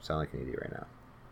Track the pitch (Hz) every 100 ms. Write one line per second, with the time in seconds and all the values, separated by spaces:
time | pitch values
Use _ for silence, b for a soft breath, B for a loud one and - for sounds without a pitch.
0 | - 80 73 62 64 - - - - -
1 | - - -